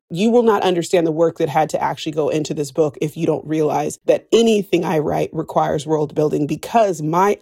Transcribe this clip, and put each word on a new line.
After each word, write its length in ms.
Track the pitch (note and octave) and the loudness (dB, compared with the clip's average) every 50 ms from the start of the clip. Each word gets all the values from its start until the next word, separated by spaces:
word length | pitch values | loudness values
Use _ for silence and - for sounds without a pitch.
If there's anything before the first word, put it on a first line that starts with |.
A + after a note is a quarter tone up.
| _ - | _ -10
You 220 | - E3 G#3 A#3 | -4 0 2 2
will 100 | A3+ B3 | 4 4
not 220 | A#3 A3+ G#3 G3+ - | 4 4 2 2 2
understand 420 | F#3+ F#3 F3 D#3+ - - F3+ E3 | 0 0 0 0 0 0 2 2
the 60 | E3 | 0
work 260 | D#3 D#3 E3+ E3 - - | 2 2 0 0 0 0
that 100 | E3 D#3+ | -4 -2
had 220 | C#3 D#3+ D#3 D#3+ | 0 0 0 0
to 100 | - - | -2 -2
actually 340 | D3+ C#3+ - - - D#3+ D3 | -4 -4 -4 -6 -8 -6 -4
go 160 | D#3 D3 - | -2 -2 -2
into 260 | - D#3 D#3 - - | -2 -2 -2 -4 -4
this 160 | D#3 D3 C#3 | -6 -6 -4
book 260 | - - D#3+ D3+ - - | -2 0 0 0 -2 -2
if 160 | - D3+ - | -4 -6 -4
you 120 | E3 E3+ D#3+ | -2 -2 -2
don't 180 | D#3 - - | -2 -2 -4
realize 540 | D3+ D#3 D#3+ D3+ D3 C#3 D3 D3+ D#3 - - _ | -4 -2 -2 0 0 0 -2 -4 -4 -8 -4 _
that 220 | - E3+ - - _ | 2 2 2 2 _
anything 520 | - A3 A#3 A3+ A3 G#3 F#3+ - - E3 E3+ | 2 4 4 4 4 2 2 0 0 0 0
I 140 | E3 F3+ D#3 | 0 0 -2
write 320 | D3 E3 D#3+ D#3 D#3 - - | 0 0 -2 -2 -2 -4 -4
requires 520 | D#3+ D#3 - - E3+ D#3 D#3 D#3+ D#3 - | -6 -8 -2 0 0 0 0 0 -4 -2
world 300 | D#3 D#3 D3+ D3+ C#3+ - | -2 -2 -2 -2 -2 -2
building 320 | - D3+ D3+ D3+ D3 D3 C#3+ | 0 0 0 0 -2 -2 -2
because 560 | E3 D3+ - - - A#3 A3 G3+ F3+ D3+ D#3 | -4 -6 -4 0 2 2 2 2 0 -2 -4
my 340 | D#3 E3 F3 F#3+ G3+ G3+ - | -2 0 2 2 2 2 0